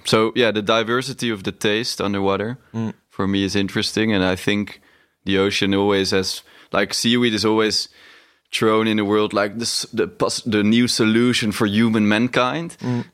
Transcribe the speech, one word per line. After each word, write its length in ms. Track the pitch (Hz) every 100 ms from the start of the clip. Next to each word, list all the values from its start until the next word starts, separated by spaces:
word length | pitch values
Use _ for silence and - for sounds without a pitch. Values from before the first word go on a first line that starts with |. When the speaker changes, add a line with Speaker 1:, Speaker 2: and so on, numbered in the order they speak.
| -
Speaker 1:
so, 260 | 110 110 120
yeah, 160 | 117
the 100 | 104
diversity 680 | 104 113 110 120 127 127 120
of 140 | 107
the 80 | 95
taste 500 | 95 110 104 117 -
underwater 560 | 98 98 98 98 104 127 _
Speaker 2:
Mm. 200 | 113 113 - _
Speaker 1:
for 180 | - 98
me 160 | 98
is 120 | 98 101
interesting. 560 | 98 - 104 - 110
And 120 | 101
I 120 | 92 92
think 460 | - 104 104 - _ _ _ _ -
the 120 | 95
ocean 360 | 98 98 98 98
always 360 | 101 101 95
has, 300 | 98 92 - - - -
like, 200 | 92 101
seaweed 400 | - 117 120 120
is 120 | 107 107
always 420 | 110 110 101 - - - - _ _ _
thrown 360 | - 110 110 110
in 100 | 107
the 80 | 101
world 260 | 107 107
like 260 | 104 104 104
this, 260 | 117 - -
the 140 | 110 92
pos-, 340 | - - - -
the 180 | 107
new 220 | 104 113 120
solution 640 | - 110 113 120 120 110
for 120 | 101 110
human 400 | 101 117 110 104
mankind. 680 | 107 123 127 123 143 170 -
Speaker 2:
Mm. 220 | 123 120 -